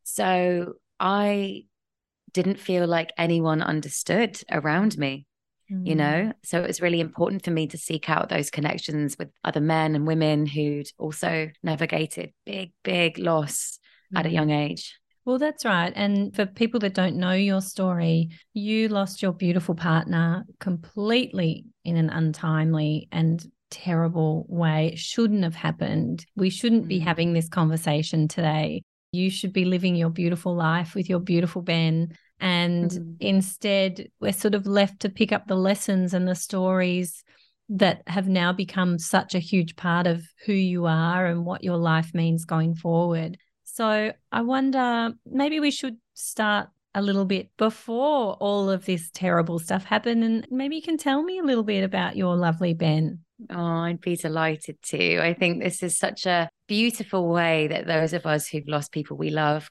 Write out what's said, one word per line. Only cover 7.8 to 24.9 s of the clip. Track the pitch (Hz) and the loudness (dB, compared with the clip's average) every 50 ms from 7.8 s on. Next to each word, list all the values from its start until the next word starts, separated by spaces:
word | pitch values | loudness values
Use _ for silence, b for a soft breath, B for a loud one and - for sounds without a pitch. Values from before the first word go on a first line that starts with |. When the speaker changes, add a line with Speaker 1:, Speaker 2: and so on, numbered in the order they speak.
| - - 160 151 - - | -8 -6 -6 -6 -2 0
Speaker 1:
out | 156 160 - - | 0 0 0 0
those | 165 151 147 - | 0 -2 -2 -2
connections | - 151 147 147 - - - - 151 151 147 139 - - | -2 -2 -2 -2 -2 -4 -6 -4 -2 -2 -2 -2 -2 -6
with | 143 143 - _ - | -10 -12 -10 _ -4
other | - - 156 | -2 0 2
men | 147 160 160 160 156 156 151 | 2 4 4 4 2 2 2
and | 147 151 | 0 0
women | 160 160 160 156 156 151 151 151 | 0 2 2 4 4 4 2 2
who'd | 143 139 151 147 147 147 147 139 - - | 0 0 -2 -2 -2 -2 -4 -6 -10 -10
also | - 160 156 151 - 175 170 165 160 156 156 151 _ | -8 -8 -8 -6 -4 -2 -2 -2 -2 -4 -6 -8 _
navigated | - 165 156 143 165 151 - 160 160 151 - - 170 - - _ _ | -6 -4 -2 -2 -2 -2 0 -2 -2 -4 -6 -10 -12 -12 -16 _ _
big, | 196 202 196 190 170 - _ | -10 -10 -10 -10 -12 -16 _
big | - 190 185 175 170 165 165 175 | -6 -2 0 0 0 0 0 -2
loss | 180 170 165 156 147 143 - - - - - - b b b b b b 190 | 0 0 0 0 0 -2 -6 -8 -8 -8 -12 -14 b b b b b b -4
at | 170 160 | -2 -2
a | 165 | 0
Speaker 2:
Mm. | |
Speaker 1:
young | 165 160 156 151 | 0 2 2 2
age. | 151 147 147 147 170 - - - - _ _ _ _ _ _ | 2 0 0 -2 -6 -10 -12 -16 -18 _ _ _ _ _ _
Speaker 2:
Well, | 247 254 | -2 0
that's | 254 294 302 302 - - | 0 0 -2 -2 -2 -2
right. | 226 190 175 175 180 - | 0 2 2 0 0 -2
And | 202 202 202 202 202 202 196 - | -2 0 0 2 0 0 -2 -2
for | - 202 | -2 -4
people | 196 - - 226 226 240 233 | -4 0 -2 0 0 0 0
that | 202 196 190 | -2 0 0
don't | 190 185 180 - | 0 0 0 0
know | 180 180 180 185 | 0 0 0 2
your | 190 202 202 190 190 | 2 2 2 2 0
story, | 190 - - - 190 185 180 170 170 165 165 165 165 165 165 B B _ _ | -2 -4 -4 -2 -2 0 0 2 2 2 4 2 2 0 -4 B B _ _
you | 214 202 214 220 220 220 214 | -6 -2 0 0 2 2 2
lost | 208 196 196 190 196 - | 2 0 -2 -2 -4 -2
your | 202 185 | -2 -2
beautiful | 175 - 190 175 175 180 165 - 170 | -2 0 0 2 2 2 0 0 -2
partner | 165 170 170 160 165 - - 175 165 165 165 170 190 - - - _ | -2 0 2 2 2 2 0 0 0 2 2 0 -2 -4 -10 -16 _
completely | - 202 175 165 165 - - 208 202 220 233 254 247 - - 190 170 160 160 - - - _ _ - | -6 -4 -4 -4 -6 -10 -8 -4 -2 2 2 2 0 0 -2 -2 0 0 -2 -4 -8 -18 _ _ -6
in | 165 170 165 | -2 0 2
an | 160 156 | 2 2
untimely | - 160 160 156 151 - - 160 160 156 156 160 160 156 151 151 156 156 - - | 0 0 0 0 0 -2 -2 0 0 2 2 2 2 2 0 0 -2 -2 -4 -4
and | - 165 160 160 165 165 - - - _ _ _ | -2 0 2 2 2 0 -4 -10 -20 _ _ _
terrible | - - - 185 170 165 165 165 175 165 160 156 156 160 - - | -18 -8 -4 -2 0 2 2 0 0 0 0 0 0 -2 -4 -4
way. | 180 170 170 160 156 156 160 165 | -2 0 2 2 2 2 0 0